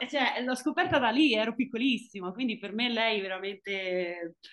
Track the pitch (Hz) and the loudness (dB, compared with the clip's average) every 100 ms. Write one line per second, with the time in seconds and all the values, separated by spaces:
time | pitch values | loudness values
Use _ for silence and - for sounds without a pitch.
0 | 247 294 247 - 247 254 302 311 359 311 | -4 0 0 0 -2 -2 0 0 2 4
1 | 233 240 302 214 220 226 247 226 269 220 | 4 4 4 4 2 0 -2 0 0 0
2 | - 202 180 190 254 208 202 208 240 226 | -2 -8 -8 -2 -2 -2 -4 -2 0 2
3 | 226 214 196 190 196 196 190 196 185 180 | 2 0 -2 -4 -6 -8 -6 -4 -2 -2
4 | 175 175 170 - - | -2 -4 -10 -12 -20